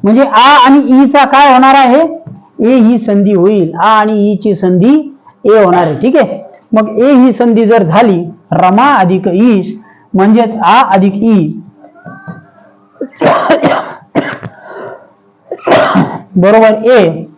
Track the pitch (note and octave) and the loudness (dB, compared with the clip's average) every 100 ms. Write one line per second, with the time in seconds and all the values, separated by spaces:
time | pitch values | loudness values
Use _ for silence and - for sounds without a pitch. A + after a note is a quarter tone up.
0 | G3+ A3+ C#4 G#3+ B3+ D4 D4 C#4+ A#3+ C4 | 2 2 2 2 4 4 4 2 2 2
1 | C#4 C#4+ C#4 C#4 C#4 B3+ C4 C#4 C4 C4 | 4 2 2 2 4 4 4 2 2 2
2 | E4 - - - _ - A3 C4 A3 A#3+ | 0 -6 -18 -20 _ -4 0 2 2 0
3 | A3+ G3+ G3+ G3 F#3 G#3+ E3 E3+ G3+ A3 | -2 -2 0 0 0 0 -4 -2 0 0
4 | G#3+ G#3+ G3+ G#3 G#3+ G3 F#3+ F3+ A3 D4+ | 0 -2 -2 -2 -4 -2 -2 0 2 0
5 | D4+ - - _ G3+ A3 F#3+ F3+ E3 C#3+ | -2 -18 -20 _ 0 2 2 0 -2 -2
6 | B3 D4 A3+ - - - _ A3 G#3+ A3 | -2 0 -2 -6 -14 -20 _ -2 -2 -2
7 | C4 C4+ B3+ G3+ A#3+ A3 G#3+ A3+ F3 F#3 | 2 2 2 0 0 0 2 0 2 0
8 | A#3 F3 F3 - _ F3 F#3 G3+ C4+ A#3+ | 0 0 -6 -14 _ -2 0 2 0 0
9 | F3+ F#3 G#3 F3 B3 G3+ - - - _ | 0 -2 -2 0 2 0 -4 -12 -20 _
10 | _ F#3+ G3+ A3 A3+ - E3+ A3+ B3+ G3 | _ -2 2 2 0 -2 2 2 2 0
11 | G3 G3+ A3+ G#3 D#3 - - _ - _ | 0 -2 0 0 -2 -8 -18 _ -20 _
12 | - - - - _ _ _ _ _ _ | -20 -20 -20 -20 _ _ _ _ _ _
13 | - - - C6+ - - - - - - | -14 -4 -2 -2 -2 -2 -2 -4 -8 -18
14 | _ C6+ C6+ - - - - - - - | _ -8 -8 -14 -16 -20 -20 -20 -18 -20
15 | _ _ _ _ _ B2+ - - - F#3+ | _ _ _ _ _ -10 -2 -2 0 -2
16 | - - - F#3+ F#3 A3+ A3 G#3+ A3+ B3 | -4 -8 -6 -2 2 4 2 0 0 2
17 | E3+ D#3 - | 0 -4 -14